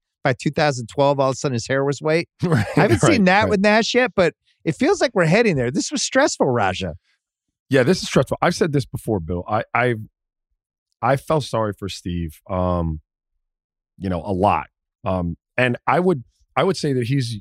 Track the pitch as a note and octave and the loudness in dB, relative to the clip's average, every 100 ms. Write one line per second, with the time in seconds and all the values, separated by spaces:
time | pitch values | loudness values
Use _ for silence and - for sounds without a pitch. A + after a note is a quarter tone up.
0 | _ _ C#3 B2+ - E3 D3+ B2+ A2+ - | _ _ -2 -2 -2 0 0 -2 -6 0
1 | C#3 C#3 C3+ B2 D3 A#2+ - C3+ C#3 C3+ | 2 2 0 -2 -4 -4 -2 -2 -2 -4
2 | D3+ E3 - _ F3 C3+ G2+ - G#3 E4+ | -2 -2 -2 _ 0 0 0 0 2 4
3 | - C4 F3+ G3 G#3+ G#3 G#3 A3 - A#3+ | 4 4 4 4 2 2 4 2 2 0
4 | B3 - E3 - _ _ - - D4 G4 | 0 2 0 -2 _ _ -6 0 0 2
5 | C#4 F#3+ D#3+ G3+ A#3 C#3+ A#2+ D#3+ - D4 | 0 2 4 4 4 2 0 -2 -4 -4
6 | - C4 D4+ - E3 A#2+ F#2+ F2 F#2 - | -2 2 2 2 0 2 0 -2 -6 -10
7 | _ _ _ _ _ _ - C3 B2 F#3 | _ _ _ _ _ _ 0 2 4 0
8 | - E3 - - D#3+ - F3+ C#3+ - - | 0 0 0 0 -2 0 0 -2 -4 -8
9 | - G#2 E2 F2 F2+ G#2+ - A#2 B2 A2 | -4 -4 -4 -6 -4 -4 -2 0 0 -2
10 | A2+ _ _ _ _ _ _ _ _ _ | -8 _ _ _ _ _ _ _ _ _
11 | A#2 C3+ - D#3+ - A2+ G#2+ - F#2+ - | 0 0 0 -2 -2 -2 -4 -4 -10 -10
12 | F2+ F2 E2 - - F#2 F2+ F2 E2 D#2 | -8 -6 -6 -10 -8 -2 0 0 -2 -6
13 | - _ _ _ _ _ _ _ _ - | -12 _ _ _ _ _ _ _ _ -10
14 | F#2+ F2 G2+ F#2 G2+ E2 - _ _ _ | -6 -6 -4 0 2 2 -4 _ _ _
15 | F#2+ F#2 F2 E2 _ - B2+ B2 - D3 | -4 -4 -4 -8 _ -2 0 0 0 0
16 | F#3 D3+ - _ _ - F3+ F3 D3+ C3 | 2 -2 -6 _ _ -2 0 0 -2 -2
17 | A#2 C#3 A#2+ G#2+ | -2 -2 -2 -8